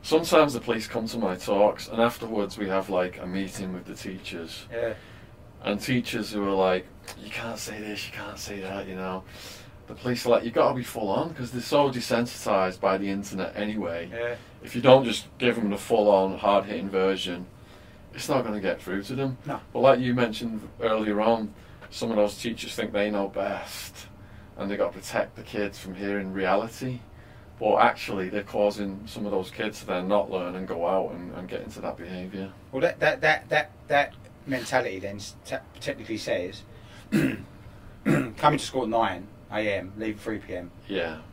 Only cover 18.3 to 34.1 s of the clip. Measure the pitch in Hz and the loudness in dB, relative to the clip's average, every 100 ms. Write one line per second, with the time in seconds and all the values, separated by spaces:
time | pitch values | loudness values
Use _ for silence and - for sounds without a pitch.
18.3 | 139 117 107 95 85 - 95 101 131 135 | 0 0 -2 -2 -2 -4 -6 -4 -2 -2
19.3 | 127 - 131 - 120 127 135 127 123 120 | -4 -6 -8 -6 4 6 8 4 2 2
20.3 | 107 117 110 95 - 113 110 107 104 110 | 0 -6 -6 -10 -2 2 2 2 4 4
21.3 | 113 107 - - - - - 117 107 104 | 4 2 -8 -20 -18 -14 -6 -2 2 2
22.3 | - 117 113 - - 110 101 104 104 98 | 2 -6 -6 -8 -4 -2 0 0 0 -2
23.3 | - 101 98 - - - - - - - | -2 -2 -4 -8 -10 -12 -14 -18 -18 -18
24.3 | - - - 98 104 - 95 - 113 - | -18 -18 -8 -6 0 0 -2 -4 -2 -2
25.3 | - 101 107 101 - 95 92 101 101 95 | -6 -8 -4 -4 -6 -12 -6 -2 -2 -4
26.3 | 95 92 98 113 - 127 123 - - - | -2 2 2 0 -6 -6 -6 -12 -20 -20
27.3 | - - - 110 104 117 - - 104 92 | -20 -20 -2 2 6 6 4 -4 -4 -2
28.3 | 104 101 110 104 104 101 98 110 - 101 | -4 -4 2 2 2 -6 -6 -10 -6 -2
29.3 | 98 92 - 107 - - 92 92 104 101 | -2 -2 -4 -6 -6 -4 -4 2 2 4
30.3 | 92 90 92 92 85 85 95 - 90 90 | -2 -4 -6 -6 -2 2 2 0 -4 -10
31.3 | - 185 - - - - - - 92 92 | -10 -8 -8 -8 -8 -8 -8 -8 -8 -8
32.3 | 98 95 - - 131 165 - 147 151 156 | -8 -8 -10 -8 0 0 2 2 4 2
33.3 | 156 - 151 147 - - 143 143 | 2 2 0 0 -10 2 2 2